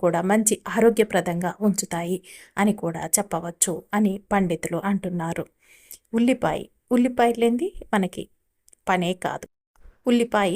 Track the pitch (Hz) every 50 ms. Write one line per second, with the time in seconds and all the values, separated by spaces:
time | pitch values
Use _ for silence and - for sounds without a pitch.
0 | - 175 165 170 175 190 202 220 220 214 220 - - 185 180 214 226 233 220 220
1 | 214 214 - 190 170 185 170 170 175 175 175 - 202 214 180 - - - - 170
2 | 170 175 185 180 - - - - - - _ - 202 214 202 208 - 165 165 160
3 | 156 160 - 214 202 202 - 160 170 170 170 - - - 165 160 - _ - 208
4 | 220 202 190 202 - - 208 202 190 175 170 160 - - 170 165 - 196 202 190
5 | 196 185 175 175 165 165 170 - - - _ _ _ _ _ _ _ - - -
6 | _ _ - 226 240 240 254 254 - 160 156 - - - _ _ _ - 247 247
7 | 247 254 247 - 240 240 233 233 233 233 233 240 339 403 - - - - - 202
8 | 190 180 - - - - _ _ _ _ _ _ _ _ _ _ _ - 185 180
9 | 175 175 185 180 - - - - - - _ _ _ _ _ _ - - - _
10 | - 254 240 240 233 240 - 214 202 185 170